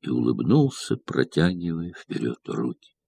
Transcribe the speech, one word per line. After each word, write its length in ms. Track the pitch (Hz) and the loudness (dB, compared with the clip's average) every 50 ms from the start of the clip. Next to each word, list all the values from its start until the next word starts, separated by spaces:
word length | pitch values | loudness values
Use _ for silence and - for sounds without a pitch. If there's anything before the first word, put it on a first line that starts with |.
и 80 | - 78 | -2 -2
улыбнулся, 840 | 64 62 58 60 58 50 60 - 110 156 143 135 - - - - 107 | 0 2 2 2 2 2 2 4 4 4 4 4 0 -6 -4 -4 -4
протягивая 960 | - _ - - 64 65 - - 76 82 87 90 87 87 87 82 82 85 87 87 | -4 _ -4 0 0 0 2 2 2 2 2 2 0 -4 -4 -4 -4 -6 -8 -10
вперед 460 | - - _ - - - - - - _ | -14 -14 _ -8 -4 -4 -4 -6 -6 _
руки. 500 | - - - - - - _ _ _ _ _ _ | -8 -6 -4 -4 -4 -6 _ _ _ _ _ _